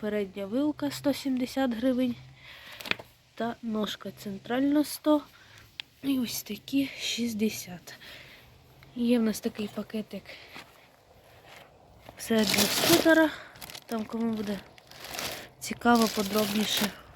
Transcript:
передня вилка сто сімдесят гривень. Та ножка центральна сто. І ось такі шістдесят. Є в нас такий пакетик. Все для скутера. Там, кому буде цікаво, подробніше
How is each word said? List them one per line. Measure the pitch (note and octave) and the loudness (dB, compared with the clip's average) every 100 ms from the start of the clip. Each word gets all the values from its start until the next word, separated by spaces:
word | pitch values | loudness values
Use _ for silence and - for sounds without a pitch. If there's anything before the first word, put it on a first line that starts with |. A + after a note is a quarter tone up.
передня | G#3+ G#3 G3 G3+ G3 | -2 -2 -2 -6 -4
вилка | A#3+ D4+ C#4+ C#4+ | 0 0 0 -4
сто | - C#4+ | 0 0
сімдесят | C4+ C#4 B3+ B3 C4+ C4+ | 0 0 -2 -2 0 0
гривень. | A3 C4 B3 B3+ A#3 - - - - - - - - - _ _ | 2 2 2 0 -2 -12 -20 -20 -20 -18 -12 -6 -6 -8 _ _
Та | - A#3 A#3 | -6 -6 -4
ножка | A#3 G#3+ G#3 - G3 | -4 -2 -4 -6 -12
центральна | - G#3 G3 - B3 C#4+ D4 | -12 -10 -10 -4 0 4 4
сто. | C#4+ - D4+ D4+ - - - - - - - - | 2 0 4 4 2 -20 -20 -20 -20 -16 -16 -8
І | C4+ C4 | -2 0
ось | A3+ - | 0 -4
такі | - G#3 - C#4 C4+ - | -8 -10 -2 0 0 -4
шістдесят. | - - A#3 G#3 A3 - - F3 - - - - - - - - - - - | -6 -2 -2 0 0 -2 -12 -14 -16 -20 -18 -20 -20 -20 -20 -20 -20 -20 -14
Є | B3 A#3 A#3+ | -2 4 4
в | |
нас | A3 G3+ | 4 0
такий | A3+ - G#3 | -4 -4 -6
пакетик. | - G3+ A3 G#3 G3 - - - - - - - - _ - - - - - - - - - - - | -6 -6 -6 -8 -12 -14 -18 -18 -18 -18 -20 -20 -20 _ -20 -20 -20 -20 -20 -20 -20 -20 -20 -20 -12
Все | - A3 | 0 2
для | |
скутера. | G#3 G3+ G3+ - - E4+ E4 D#4+ D#4 - - - - - - | 4 4 4 4 6 6 8 8 6 2 -16 -18 -16 -16 -8
Там, | A3+ | -6
кому | G#3+ A3+ A3+ | -4 -2 -2
буде | A3 G#3 F#3+ - - - - - - - - - - | -2 -4 -6 -10 -20 -20 -18 -12 -8 -8 -10 -14 -12
цікаво, | - - A#3+ A#3 A3 - | -10 0 4 6 4 0
подробніше | G3 G#3+ G#3 G#3 G#3 - G#3 - - | -2 0 0 0 0 0 -2 -4 -18